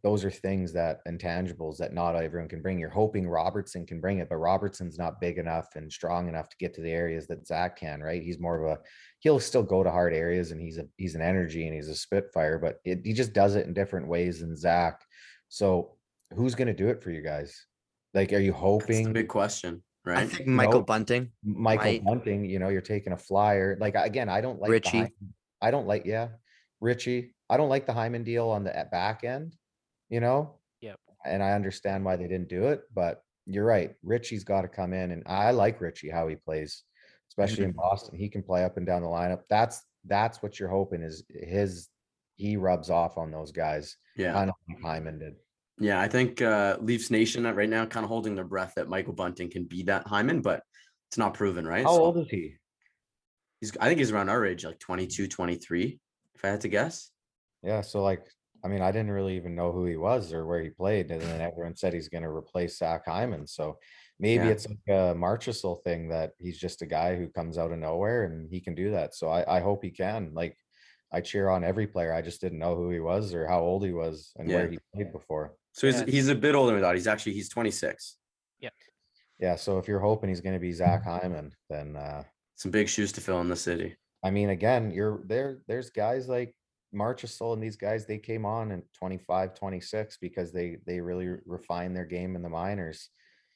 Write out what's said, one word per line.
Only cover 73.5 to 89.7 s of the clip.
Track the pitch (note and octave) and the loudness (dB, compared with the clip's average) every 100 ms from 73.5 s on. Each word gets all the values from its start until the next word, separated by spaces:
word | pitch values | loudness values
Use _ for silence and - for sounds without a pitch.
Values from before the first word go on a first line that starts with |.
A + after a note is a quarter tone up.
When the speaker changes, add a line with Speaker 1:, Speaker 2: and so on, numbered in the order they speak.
| F2+ | 2
Speaker 1:
old | E2+ F#2+ G2 | 2 2 0
he | |
was | E2+ E2 D#2 - - | -2 -4 -6 -14 -8
and | E2 | 0
where | F2+ E2+ | 0 0
Speaker 2:
Yeah. | |
Speaker 1:
he | E2+ - G2+ | -4 -10 -8
played | G2 | -8
before. | - - D#2 D2+ - _ | -8 -6 -6 -6 -10 _
Speaker 2:
So | - C3+ | 2 4
he's, | B2 | 4
Speaker 4:
Yeah. | B2+ | 2
Speaker 2:
he's | C3+ C3+ | 4 4
a | B2+ | 4
bit | D3 D3 | 4 6
older | B2+ | 6
than | G#2 | 6
we | |
thought. | F#2 F2+ | 4 4
He's | F#2 | 2
actually, | G#2+ A2 | 0 -2
he's | G2+ F#2 | -6 -4
twenty-six. | - A2+ G2+ D#2 - - - _ _ _ _ | -2 0 0 -4 -6 -12 -20 _ _ _ _
Speaker 4:
Yep. | B2 - _ _ _ _ _ _ | -14 -14 _ _ _ _ _ _
Speaker 1:
Yeah, | F2+ F2 | -2 0
so | - F#2+ | 0 -2
if | F#2 | 0
you're | G2+ | 2
hoping | G2+ A2 G2 | 2 2 0
he's | F2+ | -2
gonna | F#2 F#2 | -2 -2
be | F2 | -4
Zach | E2+ F2 F2 | 2 4 4
Hyman, | G2+ F2 F#2 D#2+ D2+ - - | 0 -4 -4 -6 -10 -16 -12
then, | D2+ D2 D2 | -10 -10 -10
uh, | D2 D2 D2 _ _ - | -10 -10 -14 _ _ -10
Speaker 2:
Some | B2 | -2
big | A2 G#2 | 2 2
shoes | - G2+ | 0 -2
to | G2+ | -4
fill | F#2+ F#2 | -2 0
in | F2 | 0
the | F2 | -2
city. | - E2+ E2+ - _ _ | -2 -2 -4 -10 _ _
Speaker 1:
I | F#2 | -2
mean, | G2+ G2+ | 0 2
again, | F#2 G#2+ B2+ A2 | 2 4 4 2
you're | F2 G#2+ G#2+ F#2 | -2 -2 -2 -4
there, | A#2 C#3 C3 - | -2 -2 -6 -6
there's | A#2 A#2+ | -6 -4
guys | - G#2 C3 B2+ | -2 0 0 -2
like | B2 A#2+ - _ _ _ | -4 -4 -10 _ _ _
Marchessault | G2+ A2 B2 A#2 - A#2 | -4 -2 -4 -8 -6 -4
and | A2+ | -4
these | A2 G2 | -6 -4
guys, | G2+ A2 G#2 | -2 -2 -4
they | G#2+ | -8
came | - A2 G#2 | -6 -4 -2
on | A2+ A2 | -4 -4
in | F#2 - | -6 -10
twenty-five, | _ F#2 F2+ - F#2 F#2+ - | _ -8 -8 -2 0 0 -4
twenty-six | G2 | -8